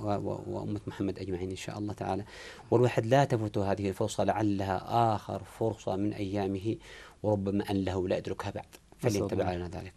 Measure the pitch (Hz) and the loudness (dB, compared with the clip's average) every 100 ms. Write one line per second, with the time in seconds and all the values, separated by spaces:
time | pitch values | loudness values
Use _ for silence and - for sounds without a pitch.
0 | 107 101 101 101 104 101 104 104 - - | -2 -2 -2 -4 -4 -6 -4 -6 -6 -4
1 | 98 92 92 87 92 92 - 104 104 - | -2 -2 -4 -4 -4 -6 -8 -6 -6 -4
2 | 98 95 104 - - - - 117 123 - | -2 -2 -4 -12 -16 -12 2 6 6 4
3 | 110 135 135 117 110 107 98 98 98 95 | 4 6 6 4 0 0 0 2 0 0
4 | 107 - 98 95 107 98 98 92 - 117 | 0 2 2 4 4 2 2 0 2 4
5 | 117 104 - 101 101 - 113 98 - 95 | 4 2 -2 -8 -8 -2 0 0 -2 -2
6 | 104 104 98 101 98 98 104 - - - | 0 -2 -2 -2 0 -2 -2 -4 -6 -18
7 | - - 104 104 98 101 104 101 95 95 | -20 -4 0 2 2 0 2 0 0 0
8 | 92 92 - 98 101 - - - - - | 0 0 -2 -4 -4 -6 -10 -16 -20 -2
9 | 127 101 101 92 87 90 87 87 90 | 0 2 0 0 0 -2 -4 -8 -12